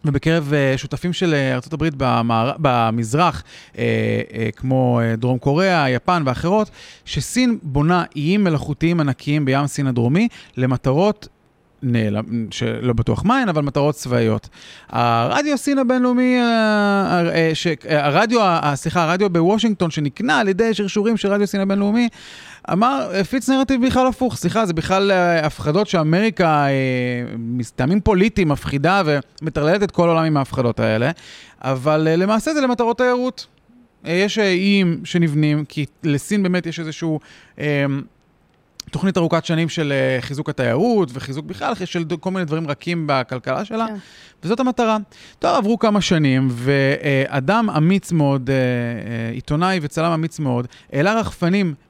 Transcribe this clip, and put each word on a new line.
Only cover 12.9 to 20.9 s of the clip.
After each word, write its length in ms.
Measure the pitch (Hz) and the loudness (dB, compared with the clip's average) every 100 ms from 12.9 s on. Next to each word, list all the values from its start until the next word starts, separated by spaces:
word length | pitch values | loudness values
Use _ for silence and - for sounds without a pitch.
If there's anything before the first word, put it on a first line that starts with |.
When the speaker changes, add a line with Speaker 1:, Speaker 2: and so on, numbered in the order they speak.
Speaker 1:
בטוח 320 | 113 117 113 175 | 0 0 0 2
מהן, 240 | 269 233 | 2 2
אבל 120 | 156 | 0
מטרות 320 | 143 147 147 147 | -2 0 0 -2
צבאיות. 540 | 127 120 113 110 - - - - - | -2 0 2 0 -6 -18 -20 -20 -8
הרדיו 680 | 120 120 117 120 - 302 277 | -2 2 2 2 0 0 -2
סין 220 | - 277 | 0 0
הבינלאומי, 580 | 247 254 247 247 254 254 | 2 2 2 2 2 2
אה, 40 | 240 226 214 208 202 196 185 175 170 165 | 2 2 2 2 2 2 2 0 2 2
אה, 160 | 160 | 0
ש-, 140 | 156 175 | 0 -2
אה, 380 | 151 - 151 143 | -4 0 0 2
הרדיו, 360 | 151 220 240 | 2 2 2
אה, 340 | 196 165 147 139 | 2 2 0 -2
סליחה, 280 | 165 180 | -2 0
הרדיו 260 | 160 180 202 | 0 0 2
בוושינגטון 640 | 170 170 214 226 202 170 | 2 2 2 0 0 -2
שנקנה 480 | 160 143 - 247 262 | -2 -4 -2 0 2
על 80 | 208 | 2
ידי 260 | 190 226 | 2 0
שרשורים 440 | 208 196 | 0 -2